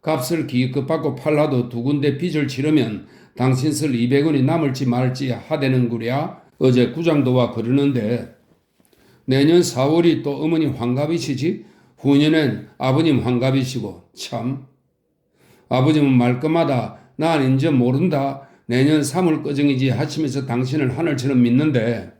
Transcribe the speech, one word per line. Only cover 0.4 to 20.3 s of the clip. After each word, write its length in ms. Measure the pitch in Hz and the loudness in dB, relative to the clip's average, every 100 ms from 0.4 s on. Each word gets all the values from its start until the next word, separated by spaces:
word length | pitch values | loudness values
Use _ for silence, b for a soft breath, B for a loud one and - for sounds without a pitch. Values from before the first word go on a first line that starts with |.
| 143 | -2
기껏 380 | 123 127 135 135 | -2 -2 -2 -4
받고 300 | 160 151 - | -4 -4 -4
팔라도 540 | 156 151 151 127 120 | -2 0 0 0 -2
두 120 | 120 | -4
군데 360 | 127 147 143 135 | -2 0 -2 -2
빚을 300 | 175 151 131 | -4 -2 -4
치르면 600 | 131 151 156 113 101 B B B - | -2 0 2 0 -6 B B B -2
당신 360 | 127 127 151 | 0 2 0
쓸 240 | 139 151 120 | 0 -2 0
이백 320 | 123 139 156 | 2 2 2
원이 160 | 147 | 2
남을지 420 | 131 165 147 127 131 | 2 2 0 -2 -2
말지 460 | 120 127 127 135 | 0 -2 -2 -6
하대는 580 | 110 - 156 135 127 120 | -6 -6 -4 0 0 0
구랴." 540 | 117 113 135 175 - _ _ | -2 -4 -4 -4 -10 _ _
어제 320 | 131 123 120 | 2 4 2
구장도 420 | 135 170 151 127 | 2 0 2 2
와 180 | 127 120 | 2 0
그러는데, 840 | 113 113 139 143 131 107 120 - - _ _ _ _ b b b b - | -2 -2 2 2 0 -2 -4 -6 -18 _ _ _ _ b b b b 0
"내년 380 | 131 143 175 | 2 6 4
사월이 580 | 170 123 139 165 170 139 | 4 0 2 2 2 0
또 220 | 139 139 | -4 -4
어머니 220 | 156 160 147 | -2 0 0
환갑이시지? 1000 | 127 120 127 151 170 156 131 156 208 B B B _ | -2 -4 -2 -2 -4 -4 -4 -4 -4 B B B _
후년엔 720 | 139 139 151 160 139 101 - _ | 2 4 4 4 2 -4 -12 _
아버님 420 | 131 135 165 131 | 0 2 2 2
환갑이시고." 920 | 123 123 131 135 131 120 101 87 _ | 0 0 0 0 -2 -6 -10 -14 _
참. 520 | - - 117 117 135 - _ _ _ _ _ _ b b b b | -16 -10 -8 -6 -8 -12 _ _ _ _ _ _ b b b b
아버님은 420 | 127 131 151 143 | 0 2 4 4
말끝마다 880 | 127 120 123 156 165 147 127 101 B B - | 4 4 0 0 0 0 0 -4 B B -4
"난 280 | 160 160 | 0 2
인제 280 | 131 135 160 | 2 2 2
모른다. 760 | 139 120 131 180 147 139 135 B B - | 2 2 2 0 0 -4 -6 B B -2
내년 360 | 123 139 156 | 2 4 2
삼월 380 | 135 170 180 151 | 0 0 0 0
꺼정이지." 480 | 147 139 143 131 131 | -2 0 0 2 0
하시면서 560 | 110 151 - 151 | 0 -2 -4 -4